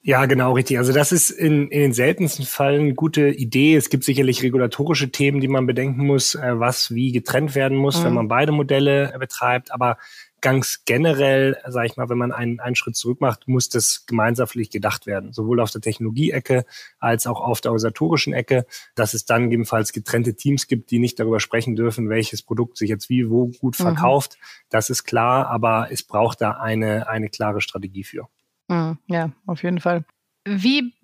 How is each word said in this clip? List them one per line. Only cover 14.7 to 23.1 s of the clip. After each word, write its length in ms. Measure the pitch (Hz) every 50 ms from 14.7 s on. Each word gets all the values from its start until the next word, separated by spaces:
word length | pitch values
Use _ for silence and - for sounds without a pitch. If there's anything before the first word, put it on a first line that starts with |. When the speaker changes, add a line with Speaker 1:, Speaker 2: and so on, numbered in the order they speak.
Speaker 1:
gedacht 360 | - 104 101 101 - - -
werden. 260 | - 101 98 98 107
Sowohl 260 | 120 - 107 110 120 120
auf 140 | 117 107
der 80 | - 110
Technologie-Ecke 880 | 104 113 107 - 113 110 110 127 156 - 131 131 - - 131 127 123 _ - - - - _ _
als 260 | - 117 117 110 -
auch 140 | 120 117 -
auf 200 | - 123 113 -
der 120 | - 117
organisatorischen 600 | 117 110 110 113 110 - 151 165 165 143 - 143
Ecke, 320 | - 123 - - 135 127 120 _ - - - - _
dass 180 | - 113 104
es 120 | - 113 -
dann 200 | - 117 117 123
gegebenenfalls 480 | 117 117 117 117 - 117 110 107 -
getrennte 440 | - 113 104 - - 117 117 120 110
Teams 320 | - - 139 143 135 - _
gibt, 240 | 131 117 - -
die 80 | 120 117
nicht 180 | 123 120 - -
darüber 220 | 113 113 113 107
sprechen 340 | - - - 117 113 127 110
dürfen, 340 | 107 117 117 107 - 113 104
welches 320 | 110 113 110 - - 104 -
Produkt 320 | _ 113 113 117 113 _
sich 140 | - 110 101
jetzt 180 | 110 104 - -